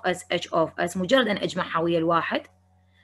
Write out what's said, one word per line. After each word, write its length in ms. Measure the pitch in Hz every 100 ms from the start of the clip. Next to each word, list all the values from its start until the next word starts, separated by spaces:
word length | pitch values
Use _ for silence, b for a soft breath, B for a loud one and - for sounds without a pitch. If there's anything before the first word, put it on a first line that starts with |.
| 185
S 60 | 180 -
H 140 | 175 -
of 420 | 175 156 - 175
S، 40 | 190
مجرد 320 | 185 262 214
أن 80 | 196
أجمعها 440 | 170 175 170 165
ويا 180 | 170 170
الواحد 440 | 165 165 - - - _ _ _ _ _